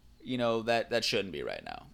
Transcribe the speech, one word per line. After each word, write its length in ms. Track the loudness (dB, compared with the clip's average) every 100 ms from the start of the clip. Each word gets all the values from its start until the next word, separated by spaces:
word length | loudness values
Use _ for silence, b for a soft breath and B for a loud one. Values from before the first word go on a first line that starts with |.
| -20 -16
You 140 | -6 0
know, 240 | 2 2
that, 280 | 2 2 2
that 140 | 0
shouldn't 260 | 2 2 0
be 120 | -4
right 180 | -6 -6
now. 200 | -8 -12 -14